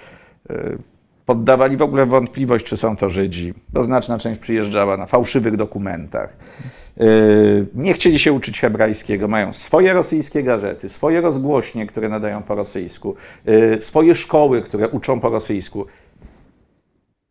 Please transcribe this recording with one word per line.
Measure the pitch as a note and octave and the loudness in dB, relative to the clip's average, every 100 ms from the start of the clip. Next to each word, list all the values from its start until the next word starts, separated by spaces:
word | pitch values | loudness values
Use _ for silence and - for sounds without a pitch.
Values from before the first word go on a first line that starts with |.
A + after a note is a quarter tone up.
| - - _ _ _ | -20 -20 _ _ _
y, | - - - - _ _ _ - | -10 -8 -12 -16 _ _ _ -2
poddawali | A#2 A2+ C3 C3+ C3+ | 0 4 4 4 2
w | |
ogóle | D3 C3+ C3 | 0 2 4
wątpliwość, | C3 A#2+ - C3 A#2 - | 2 0 -6 0 0 -2
czy | G#2+ | -4
są | A2+ G#2+ | -2 -2
to | G2 | -2
Żydzi, | F2+ F#2+ E2+ F2 - - | -2 -4 -4 -10 -12 -6
bo | - | -4
znaczna | A#2+ B2+ A#2 A#2 | 0 -2 -2 -6
część | A#2 G#2+ | -6 -8
przyjeżdżała | - A2+ G#2 G#2 G2+ G2 | -4 -4 -2 -2 0 -2
na | F#2 | 0
fałszywych | B2 A#2+ C#3 A2+ G#2+ | 0 2 0 0 -2
dokumentach. | G#2+ G2+ G2+ E2+ D#2+ - G1+ - - - B2+ - - - | -4 -6 -8 -10 -8 -8 -10 -14 -20 -20 -20 -20 -20 2
Y, | A2+ A2 G#2+ G#2+ G#2 G2+ G2 | 4 6 6 6 6 4 0
nie | - F3+ | -4 -2
chcieli | - F3 D3+ | 2 2 4
się | D#3 | 2
uczyć | C#3 A2 G#2 | 0 -4 -2
hebrajskiego, | B2 G#2+ A2 G#2+ - G2+ G#2 | -2 2 0 0 -4 -4 -2
mają | A2 G2 | -2 -2
swoje | G2+ - D#3+ F#3 | -6 0 2 4
rosyjskie | F3+ - D#3 D3 D3+ | 2 0 -4 -2 -4
gazety, | B2+ A2+ G2 A2 F#2+ | -2 -2 -4 -8 -14
swoje | - D3+ E3+ | -6 -2 0
rozgłośnie, | E3+ C3+ C#3 C#3 G#2+ A2+ G#2 | 0 -2 0 -2 -2 -8 -8
które | - A2 | -6 -6
nadają | G#2+ G#2+ G#2 | -4 -6 -8
po | G#2 | -6
rosyjsku, | G#2 G2+ - F2 - G2+ G2 - - - | -6 -6 -8 -10 -10 -12 -12 -16 -10 4
y, | A2 A2+ A2 | 4 6 2
swoje | - D#3+ D#3+ | 0 4 4
szkoły, | E3+ - D#3 D3 B2 | 4 2 2 4 2
które | - G#2 A2 | -2 -4 -4
uczą | B2+ - B2 | -4 -4 -2
po | A#2 | -2
rosyjsku. | A2+ - G2+ F2+ G2+ G2 _ _ _ - _ _ _ _ _ _ _ _ _ _ | -4 -4 -8 -6 -12 -14 _ _ _ -20 _ _ _ _ _ _ _ _ _ _